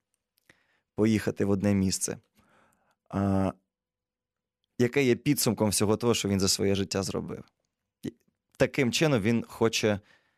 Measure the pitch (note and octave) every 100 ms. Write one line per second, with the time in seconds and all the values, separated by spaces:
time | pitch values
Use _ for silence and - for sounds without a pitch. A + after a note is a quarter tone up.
0 | _ _ _ _ _ _ _ _ _ -
1 | A2 G#2+ - - G2+ G2+ G2+ G2 F#2+ -
2 | - G#2 _ _ _ _ _ _ _ _
3 | _ G2 G2 F#2+ F#2+ - _ _ _ _
4 | _ _ _ _ _ _ _ - A#2+ C#3+
5 | B2+ A#2 D3 C#3+ B2+ G2+ G#2+ F#2 G#2 G#2+
6 | A#2+ G#2+ G2 G2 F#2+ - G2 G2 G2 G2
7 | F2 - E2 - - _ _ _ _ _
8 | - - _ _ _ - C3 - B2 -
9 | D#3 B2 G2+ A#2 - - A2+ - A2 G2+
10 | - _ _